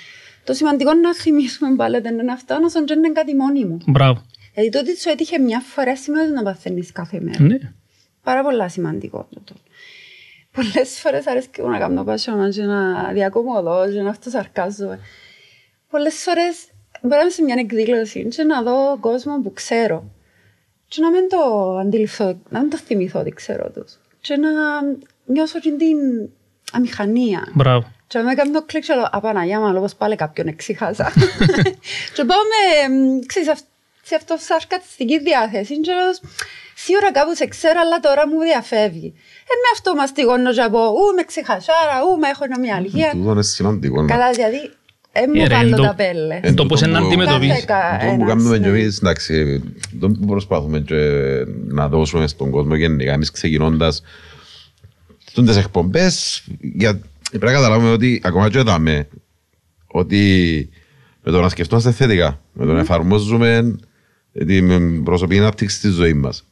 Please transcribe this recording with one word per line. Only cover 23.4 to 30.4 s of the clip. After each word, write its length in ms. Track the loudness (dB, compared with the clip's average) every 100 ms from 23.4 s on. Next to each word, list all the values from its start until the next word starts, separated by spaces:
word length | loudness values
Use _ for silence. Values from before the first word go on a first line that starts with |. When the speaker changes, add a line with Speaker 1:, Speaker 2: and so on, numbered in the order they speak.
| -10 -8 -8
Speaker 1:
τους. 280 | -12 -18 -20 _ _
Και 140 | -6 -2
να 140 | 0 0 -2 -4 -6 -8 -12 _ -4
νιώσω 340 | -2 -2 -4
και 120 | -4
την 260 | 0 0 2 0 -4 -6 _ _ _ -8
αμηχανία. 760 | -4 -2 -2 -2 0 0 -2 -2
Speaker 2:
Μπράβο. 400 | 2 4 2 0 -12 -8
Speaker 1:
Και 100 | -4
να 60 |
με 100 | -2
κάνω 320 | 0 0 -2 -4
κλικ 180 | -6
και 100 | -2
λέω, 140 | -2 0
«Α, 80 | -2
Παναγιά 400 | -2 -2 -2 0
μου, 60 | 0
αλλά 100 | 0
όπως 180 | -2 -4
πάλι 200 | -4 -2
κάποιον 320 | -4 -4